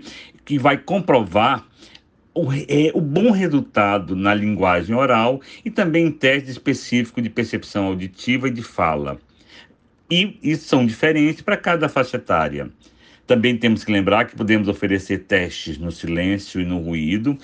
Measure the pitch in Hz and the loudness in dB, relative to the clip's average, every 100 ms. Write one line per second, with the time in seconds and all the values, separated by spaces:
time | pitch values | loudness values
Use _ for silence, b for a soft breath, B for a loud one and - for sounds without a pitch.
0 | B B B - - 143 139 139 - 190 | B B B -20 -4 0 2 0 0 -2
1 | 165 139 107 104 120 127 - B B B | 2 2 2 2 2 0 -6 B B B
2 | _ _ _ - 147 139 - 143 151 - | _ _ _ -4 -2 -4 0 2 2 0
3 | 151 151 233 196 180 143 117 - 101 101 | 0 2 4 4 2 0 -2 0 2 0
4 | 85 92 101 104 104 104 92 90 87 117 | -2 -2 0 0 0 0 2 2 0 0
5 | 135 117 117 135 B B 226 - 180 160 | 2 2 2 0 B B -6 -2 0 2
6 | 165 151 135 139 131 123 - 127 - 120 | 0 2 2 0 -2 -6 -2 -2 0 -2
7 | 117 - 113 110 113 110 - 104 98 92 | 0 -4 -4 -4 -4 -6 -6 -4 -2 -4
8 | 92 - - 131 131 120 117 - 85 76 | -8 -8 -4 -2 -2 -6 -8 -2 0 0
9 | 71 71 - B B B B _ _ _ | -4 -8 -14 B B B B _ _ _
10 | - 175 202 - 139 156 - 139 120 110 | -4 0 0 -4 -4 -4 0 2 2 2
11 | 156 156 151 156 - 196 190 170 151 143 | 0 4 2 0 -2 -2 0 0 0 0
12 | 127 123 - 87 78 71 62 - b b | -2 -4 -2 0 0 -4 -10 -14 b b
13 | b b - 123 117 120 120 107 - 101 | b b 2 2 4 2 2 0 2 0
14 | 95 101 123 - 107 107 101 98 101 95 | 4 2 2 -2 0 2 2 -2 0 -2
15 | - 92 - 98 87 - - 73 85 82 | -2 -6 0 0 0 -6 -10 -8 -8 -8
16 | 87 85 90 98 - 98 87 90 82 82 | -6 -2 -2 -2 -4 -6 -4 -4 -4 -4
17 | 78 104 120 139 | -2 -2 -2 -4